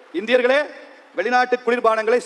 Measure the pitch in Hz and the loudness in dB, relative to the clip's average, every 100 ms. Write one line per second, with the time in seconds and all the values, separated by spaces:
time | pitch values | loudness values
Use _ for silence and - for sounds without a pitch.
0 | - 165 220 254 240 277 294 - - - | -12 -10 0 0 2 0 -2 -10 -20 -20
1 | - - 208 247 247 247 - 240 226 220 | -16 -6 -2 0 0 -2 -2 0 2 0
2 | 214 247 | 0 0